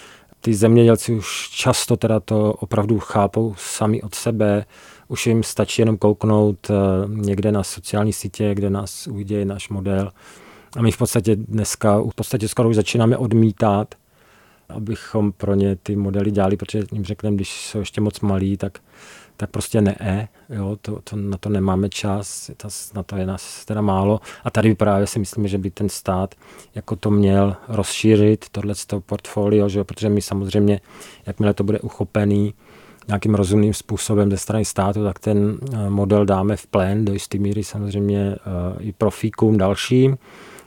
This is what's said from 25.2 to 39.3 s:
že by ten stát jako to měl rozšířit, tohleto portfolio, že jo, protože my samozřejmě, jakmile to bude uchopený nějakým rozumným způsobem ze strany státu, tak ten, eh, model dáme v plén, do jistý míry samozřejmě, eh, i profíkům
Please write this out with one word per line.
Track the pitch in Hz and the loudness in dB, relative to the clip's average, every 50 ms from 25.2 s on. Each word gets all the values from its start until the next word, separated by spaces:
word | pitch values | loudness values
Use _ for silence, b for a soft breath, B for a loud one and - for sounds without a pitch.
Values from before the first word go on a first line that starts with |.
| 101 - - - 104 98 | -6 -4 -4 -4 -2 -2
že | 95 98 | -2 -2
by | 95 98 | -4 -4
ten | - - 107 98 | -4 -4 -4 -4
stát | - - - - 92 92 95 95 - _ B B B B B B B | -4 -4 -4 -4 -2 -2 -2 -4 -6 _ B B B B B B B
jako | - - - 110 | -14 -10 -8 -6
to | - - 107 | -4 0 2
měl | 104 104 101 98 98 98 98 101 98 - - - | 2 4 4 6 6 4 4 2 0 -4 -8 -6
rozšířit, | 113 107 95 - - - - 110 110 104 104 107 107 - - - - | -4 -4 -2 -4 -4 0 4 6 6 6 6 6 4 2 -2 -6 -8
tohleto | 104 101 104 104 - - - 107 101 | -6 -6 -6 -6 -8 -8 -6 -6 -6
portfolio, | 92 - 101 101 - - - 107 101 104 104 104 101 101 | -6 -6 -8 -8 -8 -6 -4 -2 0 2 4 4 2 2
že | 95 101 | 0 -2
jo, | 98 | -4
protože | - - - 113 107 | -4 -6 -4 -2 0
my | 104 104 98 | 0 0 0
samozřejmě, | - 101 98 98 95 95 107 101 104 101 98 - B B B B B B B B | -2 -4 -4 -4 0 2 2 4 4 2 2 -2 B B B B B B B B
jakmile | - - - 110 104 101 | -8 -4 0 0 2 2
to | - 98 | 2 0
bude | 98 107 107 | 0 -2 -2
uchopený | - 110 - - 117 - - 107 104 101 101 101 101 104 - B B B B B B B B B B B | -4 -6 -8 -6 -6 -4 0 0 2 2 2 2 0 0 -4 B B B B B B B B B B B
nějakým | 104 101 - 107 104 | -4 -2 0 2 2
rozumným | 101 101 90 101 107 104 107 101 | 2 2 2 4 4 4 2 2
způsobem | - - - 107 98 - - 110 104 104 101 | -2 -6 -8 -8 -6 -4 0 0 2 2 2
ze | 98 | 0
strany | 92 - - 107 110 104 | -2 -2 -2 -2 -2 -2
státu, | - - - 95 98 101 107 107 | -2 -2 -2 -2 0 0 -2 -2
tak | 101 95 - | -2 -4 -4
ten, | - 110 107 101 101 104 101 - 127 135 127 | -2 0 2 2 2 2 0 -4 -6 -8 -6
eh, | 110 101 98 | -4 -2 -2
model | 101 101 101 98 107 104 104 | 0 0 2 4 4 4 4
dáme | 98 98 95 95 104 104 | 4 2 2 2 0 -2
v | 92 - | -2 -4
plén, | - - 101 92 95 98 107 113 | -2 0 0 2 2 0 0 0
do | 101 98 | 0 -2
jistý | 98 - - - 98 | -4 -6 -6 -4 -2
míry | 101 101 101 107 98 | -2 -2 -2 -4 -6
samozřejmě, | - - 104 104 101 98 101 101 101 101 101 | -6 -8 -8 -6 -4 -4 -2 0 0 0 0
eh, | 101 98 98 - - 101 95 87 87 90 92 90 92 | 0 -2 -4 -6 -8 -6 -6 -4 -4 -4 -6 -6 -8
i | 107 95 | -10 -4
profíkům | - 113 104 - - - 110 | -2 -2 -2 0 -2 -4 -6